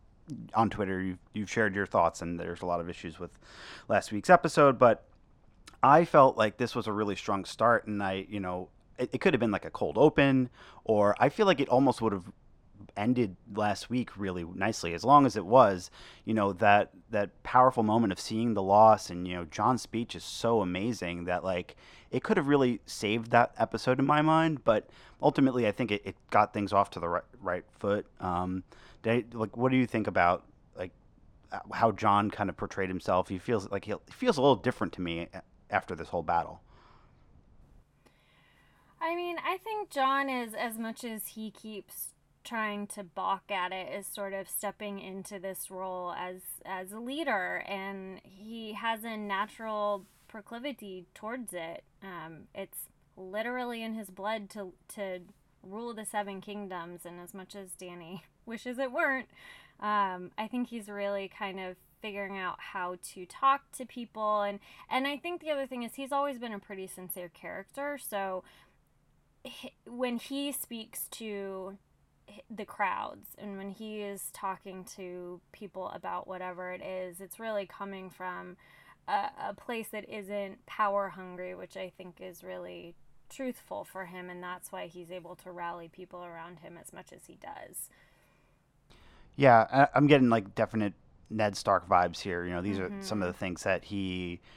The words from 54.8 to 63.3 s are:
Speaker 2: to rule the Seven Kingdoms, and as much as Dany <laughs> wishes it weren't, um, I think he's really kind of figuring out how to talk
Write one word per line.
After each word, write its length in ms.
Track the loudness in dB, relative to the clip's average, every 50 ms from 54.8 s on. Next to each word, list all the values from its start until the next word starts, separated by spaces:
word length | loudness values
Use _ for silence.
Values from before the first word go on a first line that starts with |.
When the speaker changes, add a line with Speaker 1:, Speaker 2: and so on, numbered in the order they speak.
| _ -16 -10
Speaker 2:
to 240 | -8 -6 -6 -6 -8 -10 -14 -20 _ _ _ _ _ -18
rule 300 | -14 -12 -10 -10 -10 -10
the 120 | -10 -10
Seven 340 | -6 -4 -4 -4 -4 -6 -10
Kingdoms, 640 | -10 -12 -10 -10 -10 -8 -8 -10 -10 -10 -14 -14 -16
and 160 | -16 -16 -16
as 140 | -16 -16 -16
much 220 | -16 -16 -16 -16
as 160 | -16 -16 -16
Dany 500 | -16 -16 -16 -14 -14 -14 -14 -14 -14 -16 -16 _ _
<laughs> 120 | _ _
wishes 340 | -14 -14 -12 -10 -8 -6 -6
it 120 | -6 -4
weren't, 360 | -2 0 0 2 0 0 -4 -8 _ -20 -20 -20 -20 -20 -20 _ _ -6
um, 520 | -2 0 2 2 2 2 0 -4 -10 -10 -8 -8
I 100 | -8 -6
think 200 | -4 -4 -6 -6
he's 200 | -6 -10 -12 -10
really 380 | -8 -6 -4 -2 -2 -4 -4 -6
kind 320 | -8 -8 -8 -8 -6 -8
of 160 | -8 -10 -10 -14 _ _ _ _
figuring 360 | -12 -10 -8 -8 -8 -6 -6 -6
out 220 | -6 -6 -6 -8
how 380 | -10 -10 -8 -6 -6 -6 -6 -8 -12 -14 -14
to 120 | -14 -16
talk 440 | -16